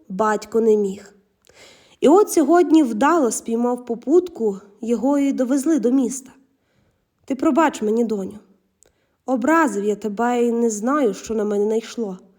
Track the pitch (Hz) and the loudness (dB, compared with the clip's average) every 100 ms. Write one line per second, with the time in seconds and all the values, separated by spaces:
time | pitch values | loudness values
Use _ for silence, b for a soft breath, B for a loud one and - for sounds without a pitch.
0 | - 190 214 208 - 226 226 214 196 202 | -10 -2 -2 -2 -4 0 2 2 0 -6
1 | - _ _ _ b b b b b b | -16 _ _ _ b b b b b b
2 | 254 370 415 339 277 349 285 320 254 214 | 6 6 6 2 4 4 6 4 4 0
3 | 285 339 233 - - 226 240 247 247 233 | 2 2 0 -2 -4 -2 -2 -4 -6 -8
4 | 254 349 359 - 220 196 - _ 226 233 | 0 0 0 -4 -4 -4 -12 _ -4 -2
5 | 262 285 277 269 247 277 302 294 226 269 | 0 0 0 0 -2 0 0 0 2 0
6 | 233 - - - _ _ _ _ _ _ | 0 -6 -16 -20 _ _ _ _ _ _
7 | _ _ - 269 320 262 311 - 214 226 | _ _ -10 -2 0 2 0 0 -2 0
8 | 220 208 190 - _ _ _ _ _ _ | -2 -4 -8 -12 _ _ _ _ _ _
9 | _ _ - 254 262 330 294 202 208 202 | _ _ -6 -2 2 2 2 -2 -4 -4
10 | 214 202 240 240 240 233 233 208 240 294 | -6 -4 -2 0 0 0 -2 -2 -2 0
11 | 233 185 - 220 208 202 208 220 226 - | -2 -4 -6 -4 -2 -2 0 -2 -6 -8
12 | 208 185 b | -10 -10 b